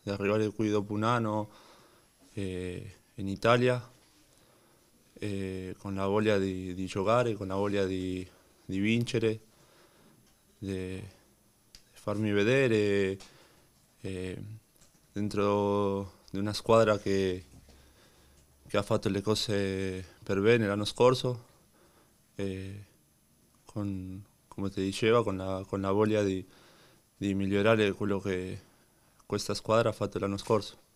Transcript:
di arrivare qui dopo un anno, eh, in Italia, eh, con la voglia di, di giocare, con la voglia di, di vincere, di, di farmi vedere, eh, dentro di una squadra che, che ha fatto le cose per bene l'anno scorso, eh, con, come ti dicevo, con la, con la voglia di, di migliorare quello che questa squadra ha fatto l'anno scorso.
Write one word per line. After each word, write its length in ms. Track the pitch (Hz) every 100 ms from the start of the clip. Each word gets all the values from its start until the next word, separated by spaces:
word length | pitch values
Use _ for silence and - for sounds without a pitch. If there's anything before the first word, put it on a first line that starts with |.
di 80 | -
arrivare 400 | 101 98 107 107
qui 180 | - 107
dopo 220 | 104 101
un 120 | 104
anno, 460 | 110 120 110 107 107 - - - - _ _ _ -
eh, 640 | - 98 90 90 90 95 - _ -
in 120 | 98
Italia, 520 | 98 113 123 123 123 - - _ _ _ _ _ _ _ _ _ _ _
eh, 600 | - 110 98 95 95 92 92
con 180 | 101 98
la 100 | 98
voglia 300 | 104 107 104
di, 360 | 95 92 92
di 120 | 90 92
giocare, 480 | 104 98 120 120 101
con 120 | 95
la 80 | 95
voglia 300 | 104 101 95
di, 420 | 95 92 92 90 - _ _ -
di 140 | 95
vincere, 600 | 104 117 120 120 110 110 - _ _ _ - _ - _ _ _ _ _
di, 400 | 98 95 92 92
di 60 | 98 - _ _ _ _ _ - _
farmi 380 | - - 104 107
vedere, 840 | 101 104 131 131 110 104 101 95 98 - - - _ _ _ _ _
eh, 420 | 95 92 92 92 101 110 _ _ - _ _
dentro 1040 | - 104 101 101 104 101 101 101 98 98 - -
di 100 | 95
una 140 | 104
squadra 440 | 107 - 113 107 104
che, 460 | 101 98 95 90 - - - - - _ _ _ _ _ _ _ -
che 100 | 104
ha 60 |
fatto 240 | 101 110 107
le 140 | 98
cose 840 | 101 110 - 101 95 95 95 92 92 -
per 180 | - 98
bene 260 | 101 120 104
l'anno 180 | 104 104
scorso, 600 | - 123 131 127 120 - _ _ _ _ _ _ _ _ -
eh, 520 | 98 95 95 101 101 _ _ _ _ _ _ _ -
con, 520 | 107 101 95 92 95 101 _ _
come 220 | - 98
ti 120 | 95
dicevo, 420 | 95 95 110 120
con 140 | 107 95
la, 260 | 95 95 -
con 120 | 98
la 120 | 98
voglia 320 | 101 107 107
di, 200 | 101 95 90 - - - - _ _ _
di 200 | 98 98
migliorare 560 | 98 101 104 113 104
quello 280 | 95 104 98
che 400 | 98 92 92 101 - _ _ _ _ _ _
questa 280 | 104 -
squadra 360 | 104 - 110 117
ha 40 |
fatto 240 | 110 101 98
l'anno 200 | 98 98
scorso. 400 | - 113 98 - _